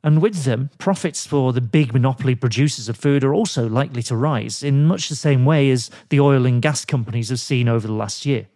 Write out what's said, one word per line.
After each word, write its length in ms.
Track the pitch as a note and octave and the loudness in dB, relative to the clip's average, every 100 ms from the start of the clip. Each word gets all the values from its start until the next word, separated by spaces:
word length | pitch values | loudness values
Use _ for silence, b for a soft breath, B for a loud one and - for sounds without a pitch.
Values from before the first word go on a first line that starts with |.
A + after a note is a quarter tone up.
And 180 | D#3 D#3 | 4 4
with 220 | G#3 F#3+ | 2 0
them, 260 | C3+ A2+ C#3 _ | -2 -2 -4 _
profits 480 | - F#3+ E3+ - | -2 -2 -4 -6
for 280 | - D3 C3 | -4 0 0
the 60 | B2 | 0
big 320 | A#2+ D#3 C3+ | 2 2 2
monopoly 440 | B2 C3 B2+ C3+ | 2 0 0 -2
producers 520 | B2 B2+ A2+ D3 - G#2+ | 0 -2 0 -2 -2 -8
of 80 | |
food 280 | A2+ C#3+ C#3+ | -2 0 2
are 100 | C3+ | 2
also 340 | D#3+ A3 - A#2 | 0 -2 -2 -2
likely 360 | A2+ C#3 A#2+ | 0 -2 -4
to 120 | A#2+ | -4
rise 460 | A#2 D3 B2+ A2+ - | -2 0 -2 -4 -6
in 240 | C#3+ C#3 | -2 2
much 240 | D#3 F#3 - | 2 0 -4
the 60 | |
same 280 | D3 D#3 C3+ | -4 0 2
way 280 | C3 D#3 C#3 | 4 4 4
as 180 | B2+ - B B | 2 -2 B B
the 100 | C#3 | 2
oil 260 | C#3+ C3+ | 4 4
and 160 | B2+ B2 | 4 2
gas 240 | D3+ D3 | 0 -2
companies 440 | - C3 A2 A#2+ G#2+ | -4 -4 -2 -6 -4
have 100 | B2+ | -6
seen 280 | - B2+ A#2+ | -2 0 2
over 200 | A#2 G#2+ | 0 -2
the 60 | |
last 300 | G#2+ G#2 - | -4 -6 -6
year. 220 | C#3+ B2 G#2 | -4 -4 -6